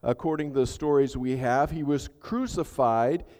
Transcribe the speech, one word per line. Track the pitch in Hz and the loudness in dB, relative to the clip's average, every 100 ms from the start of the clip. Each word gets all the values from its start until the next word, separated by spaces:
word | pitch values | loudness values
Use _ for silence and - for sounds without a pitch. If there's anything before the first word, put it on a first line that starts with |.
According | - 123 160 156 147 | -2 -2 -2 -2 -2
to | 135 | 0
the | 127 | 0
stories | - 151 143 135 127 | -2 2 4 4 0
we | 127 127 | -4 -2
have, | 127 127 143 | 0 2 0
he | 160 | -2
was | 143 143 - - | 0 -2 -2 -14
crucified | - 233 254 180 156 - 123 113 120 170 - - | -6 -4 -2 -4 -6 2 2 4 2 0 -6 -20